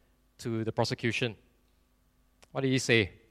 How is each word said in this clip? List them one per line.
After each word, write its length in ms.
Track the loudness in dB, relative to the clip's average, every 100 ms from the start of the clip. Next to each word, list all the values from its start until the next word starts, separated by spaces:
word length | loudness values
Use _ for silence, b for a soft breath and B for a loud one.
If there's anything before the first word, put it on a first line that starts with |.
| _ _ _ -12
to 260 | -6 -4
the 80 | -2
prosecution. 640 | -2 -2 -2 -4 -2 -4 -6 _ _ _ _ _ _ _ _ _ _ -12
What 100 | -4
did 80 | 0
he 80 | 0
say? 320 | 4 4 4 -4 _